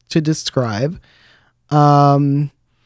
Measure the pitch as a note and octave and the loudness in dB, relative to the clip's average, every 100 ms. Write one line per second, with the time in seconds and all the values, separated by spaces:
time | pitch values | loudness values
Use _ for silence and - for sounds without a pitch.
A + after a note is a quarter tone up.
0 | - E3+ D3+ D#3 - - A#2+ G#2 C#3 F#3 | -6 -4 -2 -4 -6 -6 -4 -4 -6 -8
1 | _ _ _ _ _ _ - D3 D3 C#3+ | _ _ _ _ _ _ -4 2 4 4
2 | C#3+ C#3+ C#3+ C#3 D3 _ _ _ | 4 2 0 -2 -4 _ _ _